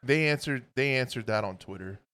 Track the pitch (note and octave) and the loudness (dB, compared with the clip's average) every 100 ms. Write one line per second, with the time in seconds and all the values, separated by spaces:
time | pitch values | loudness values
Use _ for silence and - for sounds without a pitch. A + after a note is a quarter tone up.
0 | A#2+ D3+ D3+ D3 D3+ C3+ A#2+ - C#3 C3 | 4 4 4 2 0 -4 -4 0 2 2
1 | B2 - A2 G#2+ G#2 F#2+ - F#2+ F#2 G2+ | 0 -4 0 0 0 -6 -12 -10 -10 -12
2 | _ | _